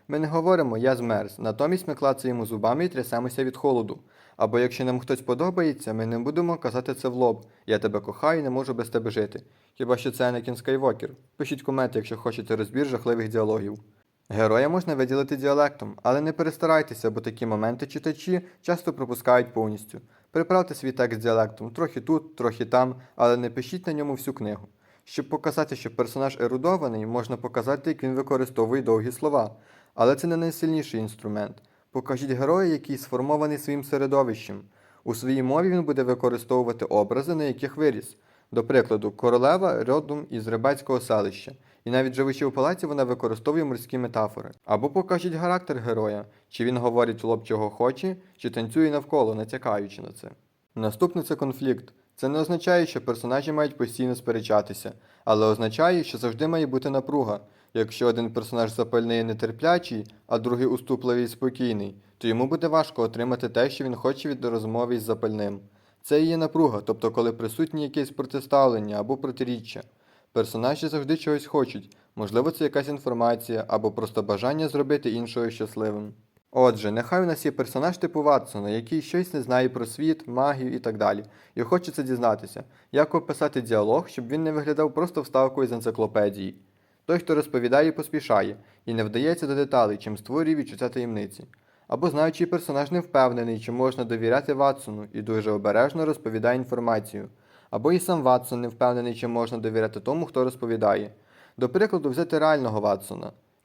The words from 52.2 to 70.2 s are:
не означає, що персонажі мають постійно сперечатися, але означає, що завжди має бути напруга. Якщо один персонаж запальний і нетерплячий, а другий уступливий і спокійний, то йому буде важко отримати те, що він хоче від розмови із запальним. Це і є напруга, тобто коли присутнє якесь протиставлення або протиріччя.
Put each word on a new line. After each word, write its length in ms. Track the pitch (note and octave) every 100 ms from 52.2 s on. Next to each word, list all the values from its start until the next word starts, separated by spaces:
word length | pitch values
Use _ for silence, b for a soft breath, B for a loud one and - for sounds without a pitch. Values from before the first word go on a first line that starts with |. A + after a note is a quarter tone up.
| C3+
не 120 | D3+
означає, 460 | D#3+ E3+ F3+ F3 D#3+
що 160 | B2
персонажі 500 | A#2 A2+ A#2+ C3+ C#3+
мають 260 | D3+ D3 C#3+
постійно 380 | A#2 A2+ B2+ A#2+
сперечатися, 760 | - A2+ G#2+ G#2+ G#2 G2 - - b b b
але 200 | G#2+ A2
означає, 580 | G#2+ A2 A2+ E3+ F3
що 140 | C#3+ A#2
завжди 300 | A#2+ A2+ D#3
має 200 | E3 C#3+
бути 220 | C3 C#3+
напруга. 500 | C3+ C3+ C#3+ A2+ G2+ - b b
Якщо 340 | A2+ A2 - B2
один 260 | A#2 A#2
персонаж 420 | A#2 A2 A#2 A2+ A2+
запальний 460 | A#2 A#2 A#2 A#2
і 20 |
нетерплячий, 920 | A2+ A2 A2+ A2+ D#3+ F3 F3 A2+ - B B
а 120 | A2+
другий 280 | A#2+ A#2+ B2+
уступливий 560 | B2 B2+ B2+ B2+ A#2+
і 40 | A#2
спокійний, 680 | - C3 B2+ B2 G#2 G2 F#2+ b b
то 100 | A#2
йому 200 | A2+ C3+
буде 200 | E3 E3
важко 340 | D#3+ D3+ -
отримати 480 | A2+ A2+ B2 B2 A#2+
те, 200 | A2+ C3
що 140 | C3+
він 120 | C3 A#2+
хоче 340 | C3 C3+ D3+
від 160 | B2+ A#2+
розмови 500 | A2+ A2 A2+ A#2+ A#2+
із 80 |
запальним. 560 | G#2 A2 A2 G#2+ G2+ G2+ - b b b
Це 180 | - D3+
і 40 | D#3+
є 120 | E3
напруга, 440 | D#3 D#3+ D#3+ G#2 G2+
тобто 260 | A2+ A2+
коли 200 | A#2 A2+
присутнє 520 | A2+ A2+ A2+ D#3+ D#3
якесь 280 | C#3+ D3 C3+
протиставлення 880 | - C3 C#3+ C#3 C#3+ C3 A2+ G#2 G#2
або 180 | G#2+ C3+
протиріччя. 640 | C3+ B2+ B2 A#2+ A2+ - - b b b